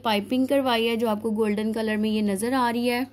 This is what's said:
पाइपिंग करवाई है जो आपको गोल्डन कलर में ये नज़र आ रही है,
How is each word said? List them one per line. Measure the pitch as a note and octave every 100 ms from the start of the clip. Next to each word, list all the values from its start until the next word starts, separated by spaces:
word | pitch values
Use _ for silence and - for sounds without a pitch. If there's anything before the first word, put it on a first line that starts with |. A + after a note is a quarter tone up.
पाइपिंग | A#3 G#3 G3+ B3+ C4
करवाई | C#4 C4 A#3 A3+
है | A3+
जो | A#3
आपको | G#3 A3+
गोल्डन | G#3+ A3 G#3 A3
कलर | A3 A3 G#3+
में | G#3+
ये | G#3+
नज़र | G#3 G3 A#3
आ | C4+ A#3+
रही | A#3 A#3+
है, | A#3+ C4